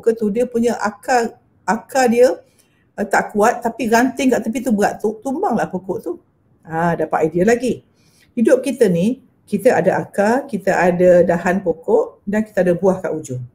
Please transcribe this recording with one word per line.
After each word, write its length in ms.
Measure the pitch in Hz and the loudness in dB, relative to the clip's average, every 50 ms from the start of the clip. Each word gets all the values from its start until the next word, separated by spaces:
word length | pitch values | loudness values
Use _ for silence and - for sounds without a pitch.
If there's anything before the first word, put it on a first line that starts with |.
| - | 0
ke 40 | 233 226 | -2 -2
tu, 180 | 226 220 208 | 0 0 -2
dia 140 | 196 233 247 | -2 -2 -2
punya 320 | 240 - 233 233 240 214 | -2 -2 -2 -2 -2 -2
akar, 640 | - - 208 220 - - - 262 240 233 214 - - _ _ _ _ _ | -2 -4 -6 -6 -6 -4 0 0 0 0 -2 -6 -12 _ _ _ _ _
akar 480 | - 190 220 - - - 269 254 247 220 | -4 -4 -4 -4 -4 0 2 2 2 4
dia, 240 | 240 247 269 370 - - _ _ _ _ _ _ _ _ _ _ - | 6 4 4 4 0 -8 _ _ _ _ _ _ _ _ _ _ -8
uh, 80 | 202 | -6
tak 260 | 202 - 196 190 190 - | -2 0 -2 -2 0 0
kuat, 320 | 208 202 233 233 - - | 2 2 2 2 0 -4
tapi 240 | 240 226 - 277 214 | -6 -6 -4 -2 0
ranting 400 | 226 226 247 262 254 - 277 262 | 2 2 2 2 0 0 0 0
kat 140 | 233 175 220 | 0 0 -2
tepi 160 | 226 220 269 | -4 -6 -4
tu 140 | - 269 214 | -4 -2 0
berat, 260 | 196 208 175 - - | 0 0 0 -2 -2
tu, 180 | - 214 220 - - | -6 -6 -6 -6 -6
tumbanglah 460 | 277 262 311 403 392 247 - - 175 - | -8 -6 -4 -2 -2 -2 -2 -2 -4 -6
pokok 260 | 185 180 - 180 - - | -8 -8 -8 -10 -8 -8
tu. 100 | 330 339 - _ _ _ _ _ _ _ _ _ | -10 -12 -12 _ _ _ _ _ _ _ _ _
Ha, 280 | 160 160 160 170 175 170 | -8 -4 -2 -2 0 0
dapat 380 | - 156 156 - - 156 160 156 | -2 -4 -4 -2 -2 -2 -2 0
idea 160 | 180 180 220 | 0 2 2
lagi. 320 | 240 240 262 240 175 127 - _ _ _ _ _ _ _ _ _ - | 2 0 0 -4 -6 -6 -10 _ _ _ _ _ _ _ _ _ -4
Hidup 260 | - 226 277 277 247 - | -2 2 2 2 2 2
kita 240 | 277 240 254 240 | 0 -2 2 2
ni, 400 | 202 175 165 175 220 262 - - _ _ _ _ | 2 2 2 0 0 -2 -4 -8 _ _ _ _
kita 260 | _ - 196 202 254 - | _ -4 0 2 2 2
ada 240 | - 165 185 - | 2 2 0 0
akar, 480 | 151 160 160 - - 196 208 233 269 277 | -2 -2 -6 -4 -2 0 2 0 0 -2
kita 260 | 277 - 190 - - | -4 -8 -6 -2 -2
ada 520 | 170 160 170 185 180 175 180 180 170 180 170 | 0 2 2 2 2 4 4 6 6 6 4
dahan 400 | 180 170 170 - 190 180 196 - | 4 0 -2 0 -2 -2 -2 -2
pokok 560 | 175 160 - - - 214 440 - - - _ _ | -4 -4 -4 -2 0 0 0 0 -2 -6 _ _
dan 200 | - 196 214 220 | -6 -4 -4 -4
kita 180 | - - - | -2 -2 -2
ada 140 | 180 180 175 | 0 0 0
buah 240 | 170 180 190 185 185 | 0 0 0 0 0
kat 120 | - 160 | -2 -6
ujung. 320 | - 156 - - 127 127 - - _ | -6 -8 -8 -8 -10 -10 -10 -12 _